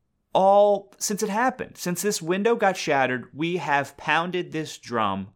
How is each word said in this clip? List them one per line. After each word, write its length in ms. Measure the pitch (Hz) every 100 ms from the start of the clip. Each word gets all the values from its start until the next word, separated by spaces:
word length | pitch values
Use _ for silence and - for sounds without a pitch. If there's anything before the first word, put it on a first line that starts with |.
| _ _ _
all 640 | 190 190 202 208 202 - -
since 220 | - 202
it 100 | 214
happened. 460 | 208 262 254 - -
Since 220 | 180 175
this 220 | 208 208
window 320 | 160 185 226
got 220 | 233 202 185
shattered, 540 | - 139 127 127 -
we 220 | 127 165 180
have 400 | 147 143 135 -
pounded 560 | - 156 175 180 156
this 260 | 156 151 -
drum 500 | - 117 104 95 95